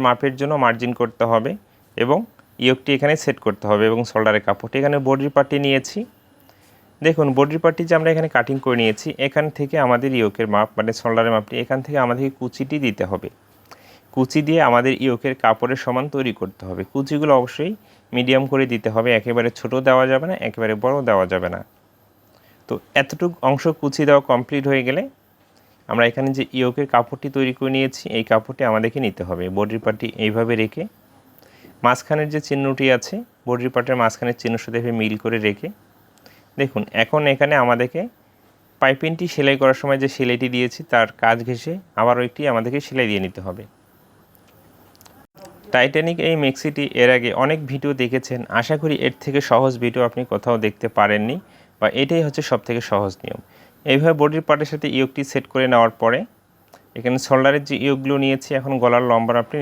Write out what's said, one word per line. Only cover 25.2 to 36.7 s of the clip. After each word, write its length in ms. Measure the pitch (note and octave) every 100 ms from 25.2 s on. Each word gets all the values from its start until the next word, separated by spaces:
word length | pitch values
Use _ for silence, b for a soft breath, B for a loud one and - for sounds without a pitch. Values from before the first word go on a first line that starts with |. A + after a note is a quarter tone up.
| _ _ b b b b b
আমরা 140 | A2+ A#2
এখানে 200 | A#2 C3+ C3+
যে 60 | C3 C3
ইয়োকের 300 | B2+ B2 C#3
কাপড়টি 340 | A#2+ A#2+ C3 C#3+ C3+
তৈরি 160 | C3+ B2+
করে 140 | C3 C3+
নিয়েছি, 280 | C3+ - - A2+
এই 60 | A2+
কাপড়টি 300 | A2 A2 B2+ B2+
আমাদেরকে 280 | A2 A2+ C#3 B2
নিতে 180 | F#2+ F2+
হবে। 160 | F2 F2+ F#2+
বডির 220 | G#2 A2
পার্টটি 240 | G#2+ G#2+ A#2 - G#2+
এইভাবে 280 | A2 A#2 A#2
রেখে 200 | A2 - G3 _ _ _ _ _ B B B B A#2+
মাঝখানের 440 | B2+ - D3+ D3+
যে 60 | D3+ -
চিহ্নটি 380 | C#3 C#3 C3+ C3+ B2+
আছে, 180 | - G3 A#3+ _ -
বডির 240 | B2 B2+
পার্টের 240 | B2 B2 B2+
মাঝখানের 360 | A#2 - B2 A#2+
চিহ্নের 220 | A#2+ A2+
সাথে 140 | - A#2
এভাবে 140 | A#2+ A#2
মিল 160 | A2 G#2+
করে 160 | A2 A2+ G#2+
রেখে 200 | G2+ E3+ G#3 _ _ _ _ b b b -
দেখুন 240 | C#3